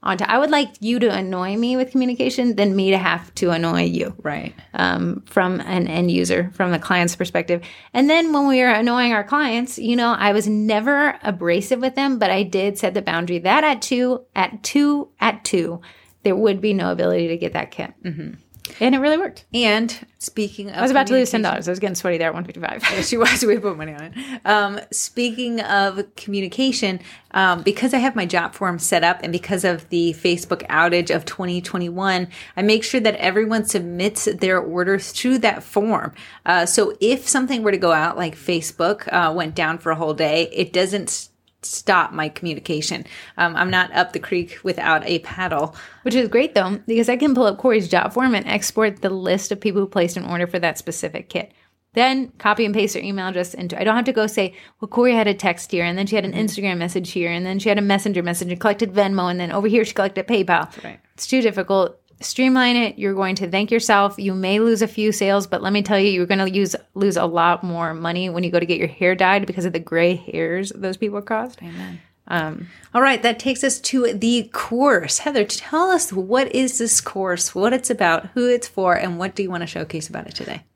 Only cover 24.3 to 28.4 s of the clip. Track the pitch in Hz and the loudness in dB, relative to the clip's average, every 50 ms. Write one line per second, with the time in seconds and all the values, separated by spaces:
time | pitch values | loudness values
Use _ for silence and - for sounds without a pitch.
24.3 | 262 233 _ - 208 208 208 202 196 208 - - - - - - _ - 240 247 | -14 -8 _ 2 4 4 4 0 -4 -8 -10 -8 -6 -6 -6 -6 _ -2 -2 -2
25.3 | 226 240 254 240 233 226 214 104 202 202 196 196 190 190 202 202 _ - - - | -2 -4 -4 -4 -4 -4 -2 0 2 2 2 2 0 -2 -8 -8 _ -16 -10 -6
26.3 | 202 202 190 180 - - 269 269 254 - - 196 185 180 - - - - _ _ | -4 -4 -4 -4 -2 0 0 0 0 0 -2 -2 -2 -4 -8 -14 -20 -20 _ _
27.3 | - 190 190 185 180 170 165 196 202 208 233 262 262 262 240 262 254 226 185 175 | 0 2 2 2 2 2 2 0 0 2 0 0 2 2 2 2 0 0 -4 0
28.3 | - 175 | 0 0